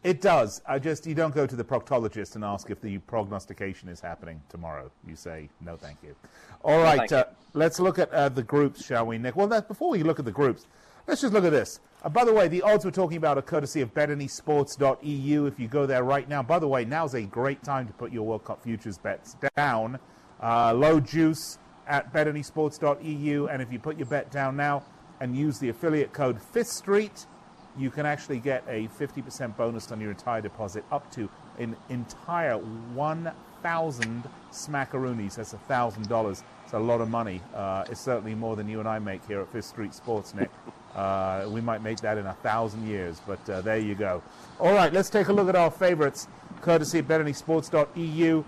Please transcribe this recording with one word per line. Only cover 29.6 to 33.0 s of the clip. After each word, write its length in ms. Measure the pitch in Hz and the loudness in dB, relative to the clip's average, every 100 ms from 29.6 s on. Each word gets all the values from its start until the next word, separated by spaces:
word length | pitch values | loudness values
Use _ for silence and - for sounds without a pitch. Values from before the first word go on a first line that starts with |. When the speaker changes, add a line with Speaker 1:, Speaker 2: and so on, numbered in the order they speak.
| 117 117 - | -2 -4 -8
Speaker 1:
on 80 | 110 | -8
your 100 | 107 | -8
entire 300 | 98 - 113 | -6 -4 -4
deposit, 440 | 104 - 104 104 - | -6 -8 -8 -8 -6
up 180 | 143 - | -6 -6
to 160 | - 104 - - - | -10 -10 -10 -20 -10
an 180 | 117 113 - | -8 -8 -8
entire 680 | 123 117 - - 170 156 110 | -8 -8 -14 -6 -2 -2 -2
one 760 | 107 113 117 123 | -6 -12 -10 -4